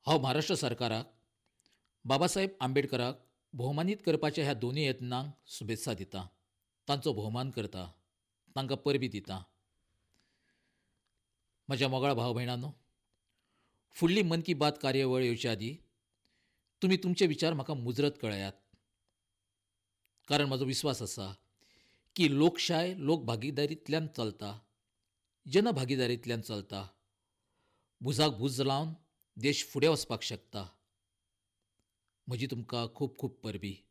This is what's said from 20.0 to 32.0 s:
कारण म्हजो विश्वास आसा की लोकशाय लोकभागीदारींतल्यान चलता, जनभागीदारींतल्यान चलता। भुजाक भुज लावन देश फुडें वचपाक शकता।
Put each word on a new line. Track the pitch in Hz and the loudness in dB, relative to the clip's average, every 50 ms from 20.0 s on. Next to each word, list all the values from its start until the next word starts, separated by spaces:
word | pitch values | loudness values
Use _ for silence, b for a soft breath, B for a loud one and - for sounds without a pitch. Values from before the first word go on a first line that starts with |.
| _ _ _ _ _ | _ _ _ _ _
कारण | - 143 147 143 | 0 2 2 4
म्हजो | 139 135 127 139 | 2 2 0 0
विश्वास | 131 135 - - 147 127 - | 0 -2 0 0 0 0 0
आसा | 120 98 - - 98 95 95 _ _ _ _ b b b b b b b b b b b b | -4 -6 -6 -8 -8 -10 -10 _ _ _ _ b b b b b b b b b b b b
की | - 170 147 139 | 2 4 4 6
लोकशाय | 139 151 175 170 - - - 170 160 170 180 185 | 6 6 4 4 2 -2 0 0 0 0 -2 -4
लोकभागीदारींतल्यान | 190 147 139 165 160 131 117 117 110 117 143 143 127 147 143 160 156 - - 147 160 160 | -2 0 0 0 2 0 -4 -4 -4 -4 -4 -2 -2 -2 -2 -2 -6 -4 -4 -2 -2 -2
चलता, | 151 - - 117 107 101 - 110 101 101 110 _ _ _ _ _ _ _ _ _ _ _ _ _ _ _ _ _ | -4 -6 -4 -6 -6 -4 -6 -10 -10 -10 -12 _ _ _ _ _ _ _ _ _ _ _ _ _ _ _ _ _
जनभागीदारींतल्यान | 139 127 190 214 240 202 135 131 123 139 131 127 117 123 120 - 117 117 113 | 2 2 4 4 4 0 0 -2 -2 0 0 2 0 0 -2 -2 -4 -4 -4
चलता। | 104 - 110 104 98 _ 101 98 98 92 _ _ _ _ _ _ _ _ _ _ _ _ _ _ _ _ _ _ _ _ _ _ | -4 -6 -8 -8 -8 _ -10 -10 -10 -12 _ _ _ _ _ _ _ _ _ _ _ _ _ _ _ _ _ _ _ _ _ _
भुजाक | 120 131 143 117 151 156 | -6 -4 2 4 2 2
भुज | 123 101 117 139 127 123 | 2 0 -2 -2 0 0
लावन | 139 139 135 139 160 160 160 - _ _ _ _ _ _ _ | 0 2 2 0 -2 -4 -6 -10 _ _ _ _ _ _ _
देश | - 113 139 135 - - | 0 0 2 2 0 -4
फुडें | - - 139 131 | -4 0 2 4
वचपाक | 160 156 143 - - 117 110 | 4 4 2 0 -4 -6 -4
शकता। | - - 113 - _ _ - 104 95 90 _ _ _ _ _ _ _ _ _ _ _ _ _ _ _ _ _ _ _ _ _ _ _ _ _ _ | -4 -6 -8 -8 _ _ -10 -10 -10 -10 _ _ _ _ _ _ _ _ _ _ _ _ _ _ _ _ _ _ _ _ _ _ _ _ _ _